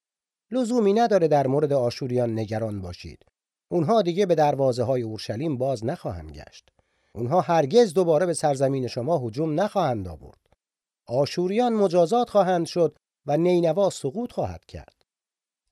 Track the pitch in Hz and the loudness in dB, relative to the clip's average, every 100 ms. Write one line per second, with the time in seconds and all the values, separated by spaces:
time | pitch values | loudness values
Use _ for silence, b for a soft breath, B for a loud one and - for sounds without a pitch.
0 | _ _ _ _ - 240 226 247 202 208 | _ _ _ _ -6 -2 0 2 4 4
1 | 233 196 165 147 131 139 151 139 120 - | 4 4 4 4 2 0 2 2 0 -2
2 | 131 123 120 110 104 110 113 104 90 87 | -4 0 0 -2 -4 -4 -4 -6 -10 -12
3 | 85 - _ _ _ _ - 175 156 226 | -16 -18 _ _ _ _ -6 -2 2 2
4 | 175 170 196 160 147 135 135 120 117 131 | 2 0 2 4 2 2 0 0 0 0
5 | 113 110 - 113 165 123 131 113 113 175 | -2 -8 -8 -6 -4 -4 -4 -4 -4 -6
6 | 147 90 78 73 - - _ _ _ _ | -8 -10 -12 -18 -20 -20 _ _ _ _
7 | _ 101 117 180 175 165 139 214 233 160 | _ -8 -2 0 2 2 4 4 4 2
8 | 170 151 180 156 151 135 135 135 123 - | 2 2 2 0 0 0 0 0 -4 -6
9 | 127 170 120 113 160 151 202 202 156 113 | -2 -2 -2 -4 -4 -2 -2 0 -2 -2
10 | 90 76 67 - _ _ _ _ _ _ | -6 -12 -18 -20 _ _ _ _ _ _
11 | - 120 143 - 180 208 247 220 196 175 | -6 -2 -2 -2 -2 0 0 2 2 4
12 | 165 233 233 208 185 180 160 175 156 - | 4 2 2 2 2 2 0 0 0 -2
13 | _ _ 143 151 170 180 170 160 190 - | _ _ -4 0 2 2 2 2 0 -2
14 | 139 165 247 - 117 82 _ 82 - _ | -6 -6 -8 -6 -6 -8 _ -18 -18 _
15 | _ _ _ _ _ _ _ | _ _ _ _ _ _ _